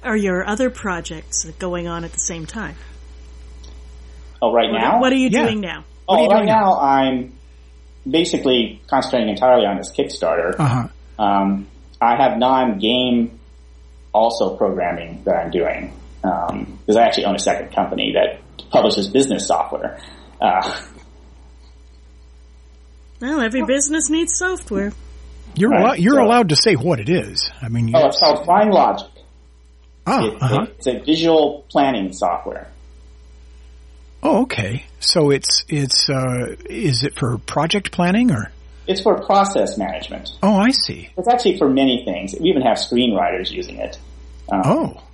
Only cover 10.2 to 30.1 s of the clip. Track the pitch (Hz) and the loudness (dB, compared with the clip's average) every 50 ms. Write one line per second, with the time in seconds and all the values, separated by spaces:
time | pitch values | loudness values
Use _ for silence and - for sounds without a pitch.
10.2 | - 82 80 85 85 85 - - - 135 117 127 117 - - - - - - - | -2 0 0 0 0 -2 -2 0 0 0 0 0 -4 -6 -10 -18 -20 -20 -8 -2
11.2 | 107 101 101 98 98 98 98 98 98 - - - - - - - - 117 120 - | 0 0 2 2 2 0 0 -2 -4 -10 -18 -20 -20 -20 -6 0 2 2 4 4
12.2 | 135 127 113 113 123 127 131 131 127 123 107 98 101 110 120 127 127 127 123 120 | 2 2 2 2 0 2 2 2 2 0 -2 -2 -2 0 0 0 0 0 0 0
13.2 | 117 117 - - - - - - - - - - - - - - - - - 104 | 0 -2 -6 -14 -20 -20 -20 -20 -20 -20 -20 -20 -20 -20 -20 -20 -20 -2 0 2
14.2 | 110 117 - - 110 92 - - 117 98 92 92 87 87 82 82 85 82 85 - | 2 2 2 0 -2 -2 0 0 -2 -2 0 -2 -4 -4 -4 -6 -8 -12 -14 -8
15.2 | - 98 90 85 85 85 82 90 82 82 80 - - - - - - - - - | -2 -2 -2 0 -2 -2 -2 -2 -2 -2 -4 -6 -8 -12 -16 -18 -20 -20 -20 -6
16.2 | - 190 180 - - 170 - - - - - - - - 107 110 117 110 - - | -4 -4 -2 -2 -4 -6 -6 -8 -8 -10 -14 -16 -2 0 4 4 4 4 2 0
17.2 | - 101 95 - - - - - - - - - 95 - - - - 107 - 82 | -2 -2 -2 -2 0 -2 -2 -2 -4 -6 -4 -4 -2 -2 -2 -4 -4 -2 0 0
18.2 | 80 - - - - - - - - - - 127 110 110 - - 98 98 101 131 | 0 0 -2 -8 -16 -20 -20 -20 -18 0 2 2 4 4 2 0 -4 0 0 0
19.2 | 135 135 107 87 - - 85 82 - - - - - - - - - - - - | 0 2 -2 -4 -2 -2 -2 -2 -2 -4 -6 -8 -8 -8 -10 -10 -18 -20 -20 -20
20.2 | - - - - - - 90 92 - - - - - - - - - - - - | -20 -20 -10 -2 0 0 0 0 -2 -4 -8 -10 -12 -16 -20 -20 -20 -20 -20 -20
21.2 | - - - - - - - - - - - - - - - - - - - - | -20 -20 -20 -20 -20 -20 -20 -20 -20 -20 -20 -20 -20 -20 -20 -20 -20 -20 -20 -20
22.2 | - - - - - - - - - - - - - - - - - - - - | -20 -20 -20 -20 -20 -20 -20 -20 -20 -20 -20 -20 -20 -20 -20 -20 -20 -20 -18 -12
23.2 | 233 254 302 320 247 226 214 262 247 208 254 277 277 - 294 320 294 - 302 320 | -8 -4 -2 -2 -2 0 0 -2 0 0 0 0 0 0 -2 -2 -2 0 0 0
24.2 | 339 330 - - 359 370 370 - - - 220 196 202 202 214 - - - - - | 0 -2 -4 -4 -4 -4 -4 -6 -8 -6 -4 -4 -4 -4 -6 -10 -18 -20 -20 -20
25.2 | - - - - - - - - 185 220 - 202 185 233 - - 170 214 285 277 | -20 -20 -20 -20 -20 -14 -2 0 2 4 4 4 4 4 2 4 4 4 6 6
26.2 | 247 214 233 240 240 175 151 - - 226 196 131 110 180 170 120 104 113 120 156 | 6 6 6 4 4 4 2 2 4 4 2 2 2 0 -2 -2 0 0 0 0
27.2 | - - 101 - - - - - - 113 113 117 117 113 113 160 151 139 - - | 0 -4 -6 -6 -6 -6 -8 -10 -10 -6 -2 -2 -2 2 4 4 4 4 4 4
28.2 | - 156 143 - - - 175 202 208 214 196 165 135 110 101 - - - - - | 2 2 2 2 2 2 4 4 4 4 4 4 4 4 2 -2 -8 -14 -20 -20
29.2 | - - - - - - - _ _ - _ - _ - - - - - | -20 -20 -20 -20 -20 -20 -20 _ _ -20 _ -20 _ -20 -20 -12 -4 -2